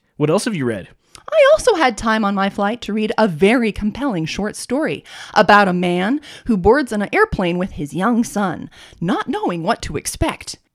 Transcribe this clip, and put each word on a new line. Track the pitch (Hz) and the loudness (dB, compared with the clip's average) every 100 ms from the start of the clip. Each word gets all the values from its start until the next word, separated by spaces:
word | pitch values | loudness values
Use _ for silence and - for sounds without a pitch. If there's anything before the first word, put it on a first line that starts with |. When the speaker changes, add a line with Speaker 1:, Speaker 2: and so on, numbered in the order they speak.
| _ - | _ -2
Speaker 1:
What | 147 | 0
else | 185 240 | 2 0
have | 190 | -2
you | 123 | -2
read? | 104 85 _ _ - - | -4 -8 _ _ -20 -2
Speaker 2:
I | 640 539 | 4 6
also | 605 - 370 | 6 4 2
had | 262 214 | 2 0
time | 226 220 202 | -2 0 0
on | 202 | 0
my | 196 | -2
flight | 196 202 240 | 0 -2 -2
to | - | -6
read | 214 214 - | -4 -2 0
a | 220 | 0
very | 151 196 254 226 | 4 4 4 2
compelling | - 214 214 277 185 160 | -2 -4 -4 -4 -4 -4
short | - 202 - | -4 -6 -6
story | - 262 285 143 - - - | -6 -4 -2 -6 -10 -20 -2
about | - 202 208 196 | 2 6 6 6
a | |
man | 180 180 175 190 294 - - - | 2 0 0 0 -2 -6 -12 -2
who | 214 | 2
boards | 180 269 262 | 4 4 2
an | 208 196 359 | -4 -2 0
airplane | 440 - 180 180 | 0 0 -2 -2
with | 185 | -4
his | - 143 | -6 -8
young | 151 202 233 233 | -2 0 0 0
son, | 202 196 151 - - - - | -2 -4 -4 -12 -18 -20 -8
not | 165 330 - | -4 -4 -4
knowing | 415 415 175 | -4 -4 -4
what | 165 233 | -4 -4
to | - - | -6 -8
expect. | - - 330 160 - - _ | -8 -4 -4 -4 -12 -18 _